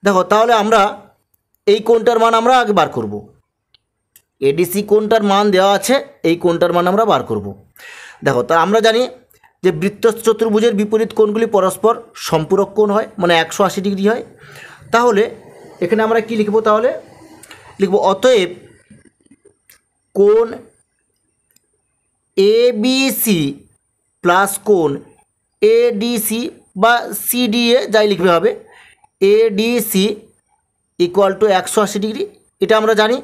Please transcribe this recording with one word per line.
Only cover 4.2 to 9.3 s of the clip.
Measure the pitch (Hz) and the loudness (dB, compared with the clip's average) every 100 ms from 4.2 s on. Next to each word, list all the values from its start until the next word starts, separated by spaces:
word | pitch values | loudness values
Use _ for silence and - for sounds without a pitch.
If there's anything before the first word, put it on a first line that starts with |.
| _ _ 135 | _ _ -2
এডিসি | 143 175 185 208 | 0 -2 -4 0
কোণটার | 208 214 226 208 | 0 2 0 2
মান | 196 208 185 | 0 2 2
দেওয়া | 196 202 | 2 0
আছে, | 196 269 - _ 160 | 0 -2 -2 _ -2
এই | 170 | 0
কোণটার | 175 170 175 175 | -2 0 0 0
মান | 180 | 0
আমরা | 196 220 | 0 2
বার | 147 - | 0 -2
করব। | 107 98 98 _ _ - - - - - | -6 -8 -16 _ _ -20 -20 -20 -6 -2
দেখো | 120 120 | -2 0
তা | 165 170 | 0 2
আমরা | 220 220 | 2 2
জানি | 220 254 - _ | 0 -2 -8 _